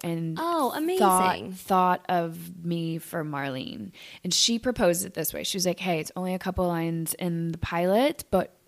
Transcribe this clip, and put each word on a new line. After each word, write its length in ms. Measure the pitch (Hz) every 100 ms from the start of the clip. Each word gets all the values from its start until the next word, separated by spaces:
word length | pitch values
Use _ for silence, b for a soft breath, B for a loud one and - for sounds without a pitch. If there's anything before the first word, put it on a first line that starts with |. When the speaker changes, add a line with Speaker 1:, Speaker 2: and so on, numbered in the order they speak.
Speaker 1:
and 320 | 170 165 165 160
Speaker 2:
Oh, 320 | 330 339 254 - 320 370
Speaker 1:
thought, 340 | 202 185 185 90
Speaker 2:
amazing. 140 | 107
Speaker 1:
thought 500 | 185 - 190 180 180 -
of 520 | 180 170 165 170 175
me 360 | 170 170 165 165
for 260 | - 170
Marlene. 680 | 151 143 139 131 - - 101 B B B
And 100 | 180
she 260 | 175 - 233
proposed 480 | 254 240 190 175 190
it 80 |
this 180 | - 156
way. 100 | -
She 140 | - 196
was 80 |
like, 160 | 175 170
"Hey, 200 | 185 165
it's 120 | 156 -
only 180 | 185
a 40 | 185
couple 280 | 190 185 180
lines 460 | 170 165 165 160
in 380 | - 175 170 165
the 60 | 165
pilot, 680 | - 170 180 202 277 - -
but 240 | 185 - _